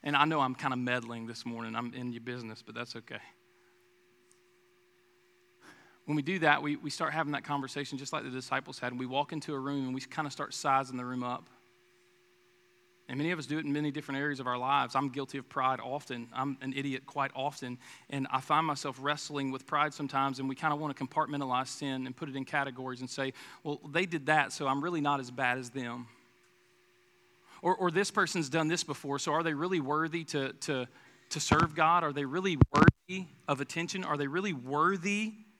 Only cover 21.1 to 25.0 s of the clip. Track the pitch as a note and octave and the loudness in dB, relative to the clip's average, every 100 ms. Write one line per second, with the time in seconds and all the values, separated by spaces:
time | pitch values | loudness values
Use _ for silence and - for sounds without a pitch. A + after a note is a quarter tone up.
21.1 | - D3 C#3+ C3+ B2+ C3 - C#3+ C3 C3 | 0 0 -2 -2 -2 -2 -4 -4 -4 -6
22.1 | B2+ D#3 C3+ C3 D3+ C#3 B2+ C3 B2+ B2+ | -6 -8 -6 -2 -2 -2 -6 -8 -8 -8
23.1 | - C3+ - - - D3+ D3 D#3 D3+ F#3 | -4 -4 -4 -16 -10 -6 -6 -2 -2 0
24.1 | E3 C3+ D#3 C3+ - C#3 C#3 D#3+ E3+ | -2 4 4 4 0 0 0 0 0